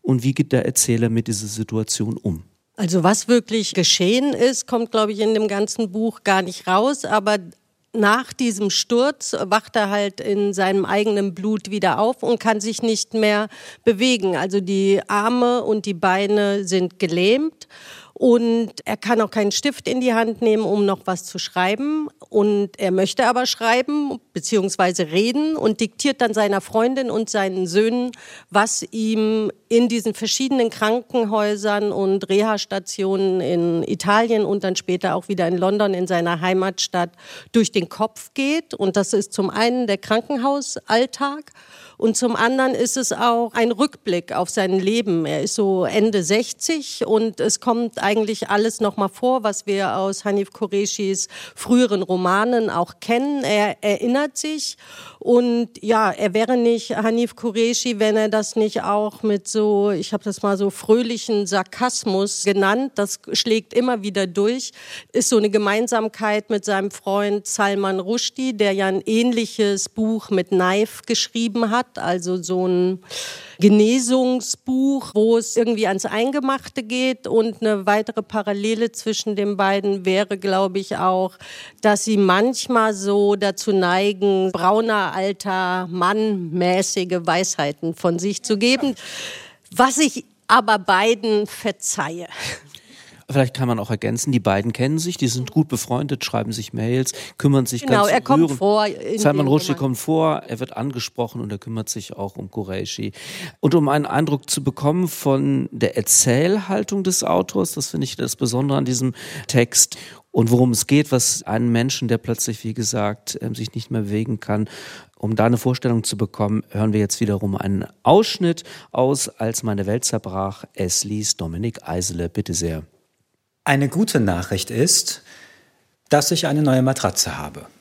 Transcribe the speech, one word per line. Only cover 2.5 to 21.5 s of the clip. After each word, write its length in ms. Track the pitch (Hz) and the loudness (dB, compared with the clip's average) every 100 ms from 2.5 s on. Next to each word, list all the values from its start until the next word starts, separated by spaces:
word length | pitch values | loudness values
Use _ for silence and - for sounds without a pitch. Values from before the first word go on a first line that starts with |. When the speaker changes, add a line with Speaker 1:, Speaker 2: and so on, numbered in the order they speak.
| _ _ - | _ _ -6
Speaker 2:
Also 260 | 190 180 | 0 2
was 240 | 170 214 - | 4 2 4
wirklich 480 | 240 226 220 202 | 2 2 -4 -2
geschehen 580 | - 170 - 180 240 285 | 0 2 2 4 2 2
ist, 360 | 262 240 262 - | 2 2 2 -2
kommt, 240 | 240 226 | -2 0
glaube 180 | 220 214 | 0 0
ich, 80 | 208 | 0
in 160 | 214 | 0
dem 140 | 220 214 | 2 0
ganzen 420 | 202 214 - 220 | 0 -2 -2 -4
Buch 320 | 190 226 - | -2 -4 -2
gar 200 | - 190 | 0 0
nicht 260 | 185 185 - | 0 -8 0
raus, 360 | 185 240 285 | 2 2 -2
aber 340 | - 214 202 208 175 - _ _ _ 226 | -2 0 2 -2 -2 -20 _ _ _ 2
nach 360 | 208 220 262 | 4 4 0
diesem 340 | - 247 196 202 | -4 -2 0 -2
Sturz 680 | - - 240 269 294 - - | -2 0 2 0 -2 -8 -6
wacht 300 | 190 208 - | 0 0 0
er 140 | 233 202 | -2 0
halt 320 | 208 202 190 | 0 -2 -4
in 320 | - 202 202 | -4 0 0
seinem 320 | 190 190 196 | 0 2 2
eigenen 480 | 190 202 214 202 196 | 2 0 2 0 -2
Blut 380 | 175 196 214 - | -4 -4 -4 -4
wieder 280 | 202 185 160 | -2 0 2
auf 240 | 214 254 | 0 0
und 160 | - 233 | -2 0
kann 220 | 220 214 | 0 0
sich 220 | 208 220 | -2 -4
nicht 320 | 233 214 - | -2 -2 -2
mehr 340 | 226 214 208 214 - - - | 0 2 2 -2 -8 -20 -2
bewegen. 520 | - 202 254 247 190 170 | 0 2 2 2 2 0
Also 240 | 180 196 | 0 -2
die 400 | 180 196 196 196 - | 0 2 4 2 2
Arme 540 | 208 214 247 240 247 | 0 2 2 2 2
und 240 | 214 214 208 | 0 -2 -2
die 80 | |
Beine 720 | 180 190 185 202 208 202 202 | -2 0 2 2 2 2 0
sind 340 | 190 185 180 - | 0 0 -2 -2
gelähmt 680 | 185 170 185 254 311 - - - - - - | -2 2 4 4 0 -6 -20 -20 -20 -20 -20
und 600 | - 254 240 233 226 226 - | 0 4 4 4 2 0 -6
er 140 | - 214 | -8 -6
kann 240 | 202 226 | 0 0
auch 80 | 226 | 2
keinen 220 | - 202 | 0 0
Stift 360 | 196 285 262 - | 0 -4 -4 -4
in 140 | 254 | 0
die 100 | 254 | 0
Hand 300 | 226 226 208 | 2 0 0
nehmen, 220 | 233 214 | 2 2
um 200 | 208 202 | 2 2
noch 160 | 202 190 - | 2 0 -4
was 180 | 180 | -6
zu 140 | - 180 | -6 -10
schreiben. 680 | - | -8